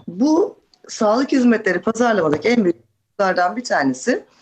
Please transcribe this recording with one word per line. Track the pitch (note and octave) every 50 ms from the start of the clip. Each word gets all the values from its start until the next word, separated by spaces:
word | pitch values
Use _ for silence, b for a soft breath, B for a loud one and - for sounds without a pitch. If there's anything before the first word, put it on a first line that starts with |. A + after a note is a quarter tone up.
| - -
bu | E3+ F3+ A#3+ D4+ D#4 E4 G4+ G4+ - _ _ _ _ _ _ -
sağlık | - - A3+ G#3 G#3+ B3 C#4 - -
hizmetleri | C4+ B3 A#3+ A#3 G#3+ G#3+ F#3+ F3+ F3+
pazarlamadaki | - A3 A3 A3 B3 A#3+ A3 G3 E3 D#3 C#3+ - - G#3
en | A#3+ A#3 G#3
büyük | F3 E3+
zorluklardan | - _ _ _ _ _ _ _ - G3+ F#3+ F3+ F3+ F3+ F3+ G#3
bir | A3+ A#3+
tanesi, | - G#3 E3+ C#3+ C3+ B2+ B2+ - A#3 C4 G#4+ - b b b